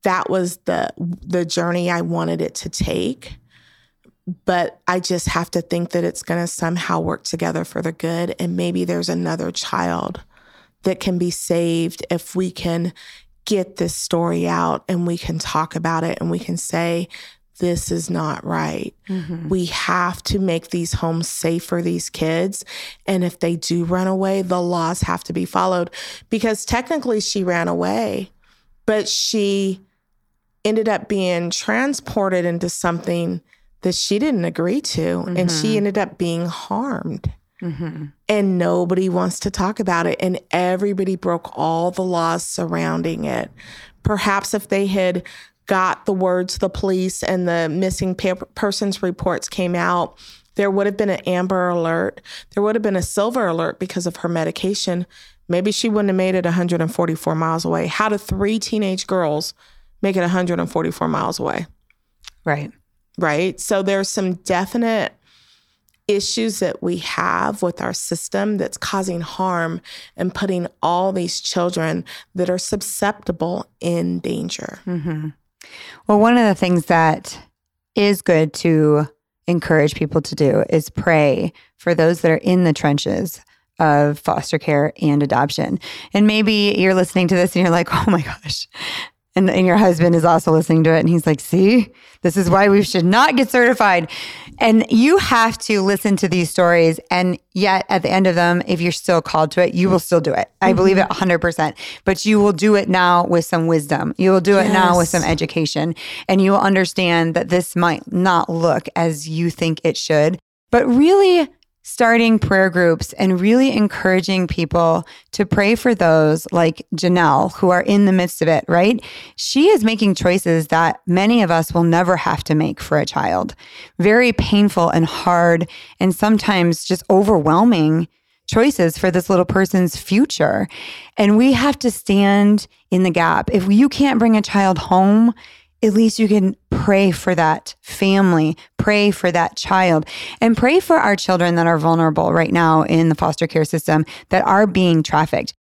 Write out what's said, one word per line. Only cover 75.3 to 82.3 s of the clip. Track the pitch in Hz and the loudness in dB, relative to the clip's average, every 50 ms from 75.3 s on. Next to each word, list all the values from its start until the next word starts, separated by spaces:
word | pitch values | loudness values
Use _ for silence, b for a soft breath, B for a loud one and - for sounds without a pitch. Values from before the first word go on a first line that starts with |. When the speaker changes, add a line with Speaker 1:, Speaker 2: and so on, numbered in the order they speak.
| 147 _ _ _ _ _ B B B B B B B B B | -12 _ _ _ _ _ B B B B B B B B B
Speaker 2:
Well, | - 208 208 | 2 4 4
one | 214 233 240 | 6 6 6
of | 247 233 | 4 4
the | 214 190 | 2 2
things | - - 180 180 170 156 | 2 0 2 2 0 2
that | - 180 165 160 160 156 - - - - - - _ _ _ _ _ _ _ _ _ _ | 2 4 4 4 4 2 0 -6 -14 -18 -18 -20 _ _ _ _ _ _ _ _ _ _
is | - 202 208 202 190 | 0 2 2 2 0
good | - - 175 156 160 151 - | 2 2 4 4 4 0 -2
to | - - 170 160 156 156 151 151 147 151 143 _ _ _ _ _ _ _ | -2 0 2 4 4 4 4 4 2 0 -2 _ _ _ _ _ _ _
encourage | - 175 165 - - 165 156 143 151 - | -2 -2 -2 0 2 2 4 4 2 0
people | - 156 147 - 165 | -2 -6 -2 -2 -4
to | 156 - - | -4 -4 -2
do | - 151 135 - - - - | 0 0 2 2 2 0 2
is | - 160 151 - | 0 -2 -2 -2
pray | - - - 180 165 156 151 143 131 - - - b b b b b | -8 -4 0 2 2 4 4 2 2 0 -2 -6 b b b b b
for | b - 175 170 | b -2 -2 0
those | 160 160 160 175 165 | 2 2 2 2 2
that | - 170 | 2 0